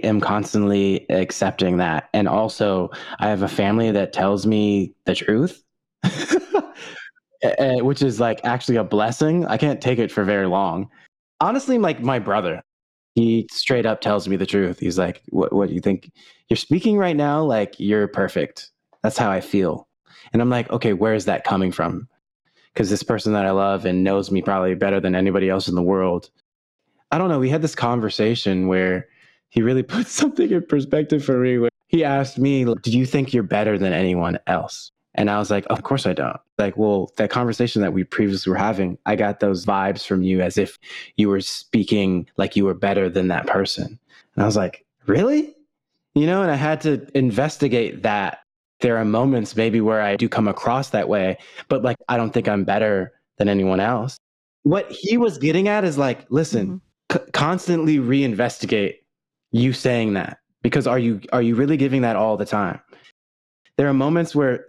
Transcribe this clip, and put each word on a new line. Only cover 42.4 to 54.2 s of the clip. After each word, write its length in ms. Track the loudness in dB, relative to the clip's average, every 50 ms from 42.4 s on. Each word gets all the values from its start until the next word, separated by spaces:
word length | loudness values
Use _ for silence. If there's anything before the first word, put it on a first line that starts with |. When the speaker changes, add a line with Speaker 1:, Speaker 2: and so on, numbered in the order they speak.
| -2 0 2
Speaker 1:
you 80 | 2 2
were 100 | 2 0
better 340 | 0 -2 0 2 2 0 0
than 200 | 0 0 0 0
that 180 | 0 -2 -2
person." 520 | 0 0 0 0 -2 -4 -6 -8 -10 -10 -16 _ _ _ -20 _ _ -2
And 80 | 0
I 40 | 0
was 100 | 2 2
like, 280 | 0 -2 -2 -6 -10 _ _ _ _ -2
"Really?" 480 | 0 2 2 2 2 2 0 0 -2 -10 _ _ _ _ _ _ _ _ _ _ _ 0
You 100 | 2 2
know, 160 | 2 2 2
and 80 | 2 0
I 60 | 0
had 240 | 0 0 0 -2 0
to 240 | 0 -2 -2 -2 -4 -2 0
investigate 840 | 0 2 2 2 0 -2 -2 0 0 0 2 2 2 0 -2 -4 -2
that. 360 | -2 0 0 0 -2 -4 -6 -10 _ _ _ _ _ _ _ -2
There 160 | 0 0 2
are 80 | 2 2
moments 520 | 2 2 2 2 2 2 0 -2 -2 -2
maybe 240 | 0 0 2 2 2
where 220 | 2 2 2 2
I 140 | 2 0 0
do 120 | 0 -2 -2
come 200 | 0 0 0 0
across 420 | -2 -2 -2 -2 -2 -2 -2 -2
that 180 | -2 -2 0 0
way, 300 | 0 0 0 -2 -2 -4 -10 -20 -20 -14 -4 -2
but, 140 | -2 0
like, 140 | 0 -2 -2 -4 -4 -2
I 80 | -2
don't 160 | -2 -2 0
think 160 | -2 -2 0 0
I'm 160 | 0 0 0
better 480 | 0 0 0 2 2 0 0 -2 -6 _ _ _ _ _ 0
than 100 | 0 2
anyone 320 | 2 2 2 2 2 2
else. 380 | 0 0 0 -2 -4 -6 -10 -12